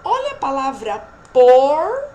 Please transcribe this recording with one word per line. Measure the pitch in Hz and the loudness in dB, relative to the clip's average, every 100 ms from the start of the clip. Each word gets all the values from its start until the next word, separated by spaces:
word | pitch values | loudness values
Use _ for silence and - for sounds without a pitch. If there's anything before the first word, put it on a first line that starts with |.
Olha | - 494 587 | -4 -6 -6
a | |
palavra | 554 269 277 277 269 214 214 - _ _ | -8 -8 -6 -8 -8 -10 -12 -14 _ _
porco. | 262 247 254 277 302 349 523 571 | 4 6 6 4 -2 -4 -8 -10